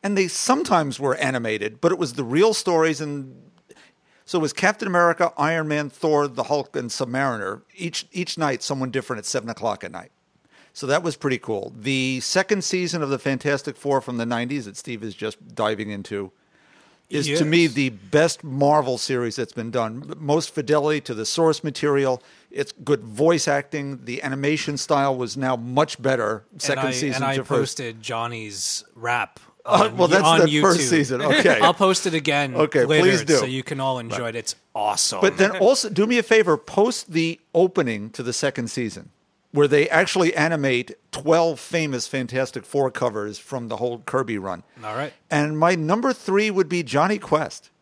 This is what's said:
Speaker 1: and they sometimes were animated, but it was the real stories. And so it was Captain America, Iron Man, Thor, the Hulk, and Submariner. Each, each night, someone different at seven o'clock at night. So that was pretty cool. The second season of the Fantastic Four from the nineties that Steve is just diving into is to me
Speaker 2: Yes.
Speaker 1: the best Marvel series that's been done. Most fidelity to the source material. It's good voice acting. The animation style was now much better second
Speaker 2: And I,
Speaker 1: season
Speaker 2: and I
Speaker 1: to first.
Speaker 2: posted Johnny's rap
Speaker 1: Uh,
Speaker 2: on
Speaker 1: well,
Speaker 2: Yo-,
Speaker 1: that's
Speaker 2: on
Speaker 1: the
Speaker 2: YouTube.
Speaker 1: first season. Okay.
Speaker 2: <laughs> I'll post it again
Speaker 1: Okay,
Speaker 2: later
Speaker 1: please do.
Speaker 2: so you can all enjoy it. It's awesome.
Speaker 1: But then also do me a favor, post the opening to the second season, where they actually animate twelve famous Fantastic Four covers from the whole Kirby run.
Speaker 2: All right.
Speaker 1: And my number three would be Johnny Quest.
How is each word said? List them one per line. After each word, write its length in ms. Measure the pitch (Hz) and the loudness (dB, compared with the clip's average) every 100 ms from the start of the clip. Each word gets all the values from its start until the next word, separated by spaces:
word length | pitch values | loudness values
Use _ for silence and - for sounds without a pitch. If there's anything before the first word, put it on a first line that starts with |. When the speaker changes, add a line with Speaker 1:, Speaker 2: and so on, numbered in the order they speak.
Speaker 1:
and 140 | 196 202 | -2 0
they 100 | 185 | -2
sometimes 720 | - - 269 359 180 147 123 | -2 0 0 2 2 2 -2
were 160 | 139 123 | -2 0
animated, 640 | 139 127 117 110 104 110 | 0 0 -2 -2 -4 0
but 120 | 170 | 0
it 40 | 175 | 2
was 140 | 160 | -4
the 100 | 123 120 | -4 -2
real 280 | 139 214 | 4 4
stories. 460 | 214 - 170 160 147 | 2 0 2 2 0
And 420 | 151 143 135 127 - _ _ - _ _ _ _ - | -6 -8 -12 -18 -20 _ _ -20 _ _ _ _ -4
so 140 | 180 | -2
it 20 | |
was 100 | 156 | -2
Captain 360 | - 190 208 196 | 2 0 0 0
America, 440 | 175 170 165 170 - | 2 4 4 0 0
Iron 300 | 147 165 156 | 0 0 -2
Man, 220 | 151 147 | -2 -4
Thor, 380 | - 160 147 143 | -4 0 2 0
the 160 | 123 | -2
Hulk, 320 | 117 147 139 147 | -2 -2 -2 -6
and 140 | 120 | -6
Submariner. 720 | - 127 127 139 113 98 101 _ 190 | -6 -4 -2 -2 -2 -6 -8 _ -12
Each, 320 | 170 - - | -8 -8 -10
each 260 | 185 180 - | -8 -8 -4
night, 240 | 151 127 | -2 -2
someone 260 | - 139 131 | -4 -6 -4
different 280 | 131 - 117 | -4 -6 -8
at 60 | - | -4
seven 240 | 135 117 | -6 -6
o'clock 340 | 113 117 101 | -6 -4 -4
at 80 | 92 | -8
night. 200 | 90 - _ _ _ _ _ _ | -14 -18 _ _ _ _ _ _
So 140 | - 135 | -12 -2
that 160 | 147 | 0
was 120 | 170 - | 0 -4
pretty 220 | 139 127 | -4 -4
cool. 340 | - 104 101 - | -4 -6 -6 -8
The 420 | 110 135 131 131 | -2 -2 -2 -4
second 420 | - 185 190 208 | -2 -2 0 -2
season 380 | - 185 180 165 | 0 -2 -2 -4
of 60 | 143 | -2
the 100 | 135 | -2
Fantastic 560 | - 131 147 139 - 135 | -2 -2 -2 -2 -4 -8
Four 240 | 143 135 | -2 -2
from 160 | 131 123 | 0 -6
the 80 | 117 | -4
nineties 400 | 120 120 143 107 | -4 -4 -6 -8
that 120 | 101 | -14
Steve 260 | - 117 | -12 -10
is 100 | 107 95 | -10 -8
just 380 | 107 - - - | -8 -10 -18 -4
diving 340 | 107 107 107 | -2 -2 -6
into 420 | 101 98 101 95 _ _ _ _ _ _ _ _ | -8 -8 -8 -8 _ _ _ _ _ _ _ _
is 300 | 151 147 151 | -4 0 0
to 60 | 151 | 4
me 180 | 170 | 4
Speaker 2:
Yes. 100 | 165 | 4
Speaker 1:
the 160 | 123 135 | 2 -2
best 540 | 104 98 147 165 - | -2 0 2 2 0
Marvel 540 | 156 135 139 151 131 123 | -8 0 4 4 2 -4
series 380 | - 127 120 107 | -2 -2 -2 -4
that's 180 | 117 | -8
been 180 | - 113 | -6 -6
done. 420 | 120 113 117 147 156 | -4 -4 -6 -14 -10
Most 360 | 151 151 - | 0 0 0
fidelity 480 | - 127 151 147 151 | -6 2 2 2 0
to 120 | - | -4
the 120 | 113 110 | -6 -4
source 380 | - 165 151 | 2 2 2
material. 580 | 151 - 147 139 135 123 _ _ _ | -4 -2 0 2 2 -2 _ _ _
It's 200 | - 139 - | -8 -8 -8
good 180 | 135 139 | -2 -2
voice 440 | 113 107 156 170 - | -2 2 4 4 2
acting. 580 | 143 139 156 139 135 120 | -2 -2 -8 -8 -10 -10
The 160 | 123 | -8
animation 540 | 139 135 139 151 - 143 | -6 -2 0 0 -2 -6
style 380 | - 143 139 131 | 0 2 2 0
was 200 | 123 113 | -4 -2
now 200 | 131 123 | -2 -2
much 460 | 120 127 156 - | -2 0 0 0
better 420 | 131 131 107 107 - 175 | -2 0 -2 -4 -8 -10
second 220 | 139 139 | -4 -2
Speaker 2:
And 80 | 135 | -2
I, 20 | |
Speaker 1:
season 240 | 127 143 131 | -2 -2 -2
Speaker 2:
and 100 | 139 | -2
I 100 | 135 | -2
Speaker 1:
to 80 | 131 | 0
first. 140 | - 131 - | 0 0 -4
Speaker 2:
posted 240 | 123 113 | -10 -10
Johnny's 840 | 110 113 117 117 107 98 - - - - | -8 -6 -6 -8 -10 -8 -6 -6 -10 -10
rap 440 | 113 120 98 - - _ - | -2 -2 -2 -10 -20 _ 0
Speaker 1:
Uh, 200 | 202 214 | 4 4
Speaker 2:
on 120 | 117 | 4
Speaker 1:
well, 100 | 175 | 4
Speaker 2:
Yo-, 40 | 185 | 6
Speaker 1:
that's 120 | 160 | 6
Speaker 2:
on 120 | 165 | 6
Speaker 1:
the 40 | 160 | 6
Speaker 2:
YouTube. 140 | 147 | 6
Speaker 1:
first 280 | 190 175 131 | 4 4 2
season. 320 | 165 139 127 | 2 2 0
Okay. 380 | 147 302 180 123 | 2 4 4 6
Speaker 2:
<laughs> 20 | |
I'll 120 | 170 | 4
post 320 | 175 190 185 190 | 4 2 2 0
it 60 | |
again 420 | 160 147 143 143 127 | -2 0 0 0 0
Speaker 1:
Okay, 300 | 151 147 123 | 2 4 4
Speaker 2:
later 180 | 151 | 6
Speaker 1:
please 200 | 180 190 | 6 4
do. 140 | 143 143 | 4 2
Speaker 2:
so 80 | 127 | 2
you 160 | 131 | -4
can 160 | - 139 | -6 -4
all 200 | 135 131 | -4 -4
enjoy 300 | 117 101 120 | -6 -6 -6
it. 60 | 113 | -6
It's 200 | 110 - _ - | -8 -10 _ -2
awesome. 440 | 104 101 - - | -2 0 0 2
Speaker 1:
But 160 | 196 185 | 0 4
then 200 | 196 190 | 2 4
also 320 | 202 277 220 | 4 4 0
do 160 | 180 214 | 0 2
me 100 | 240 | 2
a 60 | |
favor, 340 | 220 220 180 151 | 4 4 4 2
post 540 | - - 220 233 - | 0 2 2 0 -4
the 280 | 165 165 170 _ | -2 -2 -4 _
opening 560 | 170 185 185 135 107 107 | 2 2 2 0 -2 -8
to 120 | - | -8
the 100 | 123 | -6
second 360 | 120 143 135 117 | -2 -2 -2 -6
season, 380 | - 117 90 - _ _ _ _ | -4 -6 -8 -18 _ _ _ _
where 160 | 143 147 | 2 4
they 200 | 147 151 | 6 4
actually 440 | 160 185 190 175 165 | 4 2 4 2 4
animate 600 | 151 165 139 123 127 107 _ | 0 2 0 0 -2 -12 _
twelve 480 | - 147 165 165 143 | -8 2 4 4 -2
famous 480 | - 170 151 127 - | -4 -2 -2 -4 -4
Fantastic 580 | 135 123 127 131 127 - | -6 -4 -2 -2 -4 -4
Four 240 | 139 131 | 0 0
covers 480 | - 123 107 104 104 | 2 -2 -2 -6 -10
from 300 | - 135 117 | -10 -10 -8
the 100 | 113 | -4
whole 220 | 120 120 - | -4 -4 -4
Kirby 320 | 135 127 104 | -2 -2 -4
run. 240 | 95 87 - - | -6 -10 -12 -16
Speaker 2:
All 120 | 110 110 | -10 -8
right. 180 | 147 - _ | -8 -12 _
Speaker 1:
And 300 | 151 147 151 | 0 0 2
my 160 | 165 180 | 2 2
number 380 | 156 208 262 | 0 0 0
three 360 | 247 - 190 214 | -2 0 0 2
would 200 | 190 170 | 0 0
be 120 | 175 | -2
Johnny 380 | 143 139 170 208 | -2 0 2 0
Quest. 500 | - 151 156 - _ _ | 0 0 0 -10 _ _